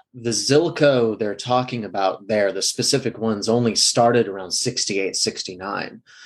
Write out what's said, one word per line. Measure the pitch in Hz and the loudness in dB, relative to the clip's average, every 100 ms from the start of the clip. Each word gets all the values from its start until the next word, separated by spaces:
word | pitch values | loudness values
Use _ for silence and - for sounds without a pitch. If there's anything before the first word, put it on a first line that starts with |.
| _ | _
the | 131 117 | -8 -4
Zilko | 104 104 143 170 - 147 127 117 101 | -2 2 4 2 4 4 4 2 0
they're | 107 98 | -4 -4
talking | 123 123 127 120 | 0 0 0 -6
about | 101 98 95 92 101 | -6 -2 -2 -2 -2
there, | 107 101 | 0 0
the | 95 | 0
specific | - - 117 135 117 104 | -4 -2 0 0 -2 -4
ones, | 110 104 101 | -2 -2 2
only | 117 117 98 | 2 2 2
started | - - 117 120 101 | 2 4 4 4 2
around | 98 92 | -2 -6
sixty-eight, | - - - - 98 92 - | -4 -4 -4 -2 -2 -2 -2
sixty-nine. | 110 - - 90 98 95 - - _ - | -4 -4 -10 -8 -6 -4 -6 -12 _ -20